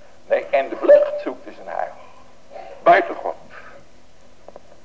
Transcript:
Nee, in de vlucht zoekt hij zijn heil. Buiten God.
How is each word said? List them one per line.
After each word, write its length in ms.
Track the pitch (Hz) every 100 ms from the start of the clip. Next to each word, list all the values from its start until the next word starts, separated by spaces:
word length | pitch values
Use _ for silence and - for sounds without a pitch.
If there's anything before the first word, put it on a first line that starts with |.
| - - -
Nee, 180 | - -
in 200 | 190 -
de 80 | -
vlucht 440 | - 587 - -
zoekt 240 | - - -
hij 80 |
zijn 240 | - - -
heil. 160 | - - - - - - - - - -
Buiten 320 | 156 196 - -
God. 200 | - - - - - - - - - - - - - - - -